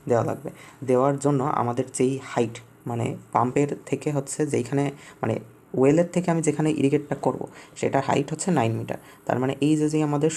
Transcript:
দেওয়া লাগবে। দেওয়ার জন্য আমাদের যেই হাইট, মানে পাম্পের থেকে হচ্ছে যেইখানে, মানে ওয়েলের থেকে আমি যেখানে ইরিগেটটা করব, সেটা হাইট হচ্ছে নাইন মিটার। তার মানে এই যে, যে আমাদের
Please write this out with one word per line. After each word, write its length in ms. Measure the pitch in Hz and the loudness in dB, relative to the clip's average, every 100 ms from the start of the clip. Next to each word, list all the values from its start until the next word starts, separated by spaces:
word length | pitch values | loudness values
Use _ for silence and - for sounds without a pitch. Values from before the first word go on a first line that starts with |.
| - | 0
দেওয়া 140 | 117 110 | 0 0
লাগবে। 200 | 113 - - - - 127 | -4 -8 -14 -20 -8 2
দেওয়ার 260 | 127 139 139 | 4 4 2
জন্য 180 | 143 139 139 - | 0 0 0 0
আমাদের 240 | 120 120 131 - | -2 -2 -4 0
যেই 160 | 131 135 - | 0 0 -4
হাইট, 240 | - 117 - - - 131 | -2 -2 -4 -18 -14 -6
মানে 160 | 117 113 - - | -4 -4 -6 -2
পাম্পের 360 | - 123 143 143 - - | 0 2 2 0 -2 -6
থেকে 200 | 135 156 143 | -6 -2 -4
হচ্ছে 220 | 139 - 151 | -4 -4 -2
যেইখানে, 300 | 127 120 139 139 139 - - | -2 -2 0 -2 -4 -16 -6
মানে 140 | 113 110 - - - 127 | -2 -2 -6 -20 -6 2
ওয়েলের 320 | 135 156 175 180 | 4 4 2 0
থেকে 120 | 175 | 0
আমি 80 | 165 151 | 0 2
যেখানে 220 | 147 156 - | 2 0 2
ইরিগেটটা 360 | 135 147 147 139 139 | 2 0 -2 -4 -2
করব, 160 | - - - - - | -2 -6 -14 -20 -4
সেটা 200 | 120 139 - | -2 0 2
হাইট 200 | - 143 | 0 0
হচ্ছে 160 | 151 - 160 | -4 0 2
নাইন 120 | 113 113 | 2 -2
মিটার। 200 | 113 - - - - | -6 -10 -12 -10 -2
তার 100 | 120 | 0
মানে 120 | 131 - 143 | 0 0 2
এই 60 | 156 | 2
যে, 80 | 151 | 2
যে 60 | 156 151 | 0 0
আমাদের 220 | 147 156 | 0 0